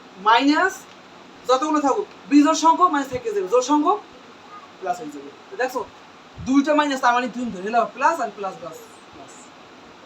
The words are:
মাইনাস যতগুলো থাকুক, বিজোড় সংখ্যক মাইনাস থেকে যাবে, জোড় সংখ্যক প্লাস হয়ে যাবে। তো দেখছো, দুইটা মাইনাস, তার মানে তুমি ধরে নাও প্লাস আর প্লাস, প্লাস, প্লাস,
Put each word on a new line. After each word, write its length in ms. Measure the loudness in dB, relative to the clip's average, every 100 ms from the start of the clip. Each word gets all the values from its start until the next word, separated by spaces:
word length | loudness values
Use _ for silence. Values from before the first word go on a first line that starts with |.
| -20 -4 2
মাইনাস 460 | 4 4 2 0 -4 -16 -20 -20 -20 -20 -10 -2
যতগুলো 300 | 0 0 0 0
থাকুক, 200 | 0 -4 -12 2
বিজোড় 280 | 4 4 4
সংখ্যক 260 | 2 4 2
মাইনাস 160 | 2 -4
থেকে 140 | -6 -6
যাবে, 140 | -6 0
জোড় 140 | 0 2
সংখ্যক 280 | 2 2 0 -4 -20 -20 -20 -20 -20 -20 -10
প্লাস 160 | -8 -8
হয়ে 120 | -10
যাবে। 160 | -14 -18 -20 -14
তো 60 | -6
দেখছো, 180 | -6 -6 -10 -14 -20 -20 -20 -12 0
দুইটা 240 | 2 4 2
মাইনাস, 220 | 0 0
তার 80 | 2 2
মানে 100 | -2
তুমি 120 | -6 -8
ধরে 160 | -8 -2
নাও 120 | 0 -2 0
প্লাস 200 | 0 0
আর 60 | -6 -8
প্লাস, 160 | -10 -10
প্লাস, 180 | -14 -16 -20 -20 -20
প্লাস, 200 | -20 -20 -20 -20 -20 -20 -20 -20 -20